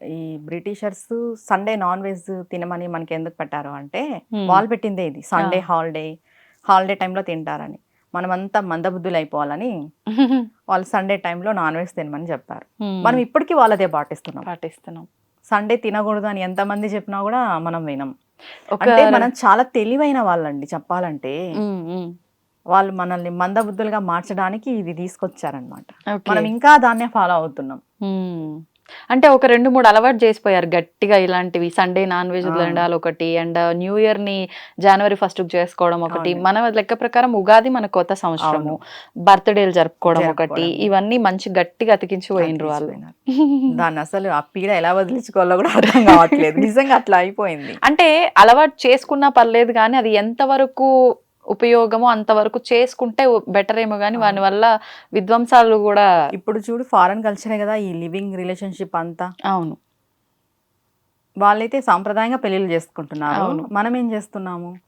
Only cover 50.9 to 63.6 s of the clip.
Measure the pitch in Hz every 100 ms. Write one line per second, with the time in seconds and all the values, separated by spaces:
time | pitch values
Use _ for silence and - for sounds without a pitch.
50.9 | 262 254 233 _ _ - 208 233 233 226
51.9 | 226 247 226 208 214 214 247 - 240 247
52.9 | - 247 220 269 233 - 190 196 220 220
53.9 | 208 202 233 214 196 196 202 226 220 -
54.9 | - _ 214 190 233 240 254 226 220 208
55.9 | 202 202 175 143 190 - 214 202 233 254
56.9 | 214 180 208 220 202 220 214 208 214 196
57.9 | 170 165 180 196 190 180 185 196 180 190
58.9 | 170 165 165 180 185 196 190 165 - _
59.9 | _ _ _ _ _ _ _ _ _ _
60.9 | _ _ _ _ - 202 208 226 277 254
61.9 | 180 196 208 226 254 226 190 190 170 160
62.9 | - 143 151 147 151 190 302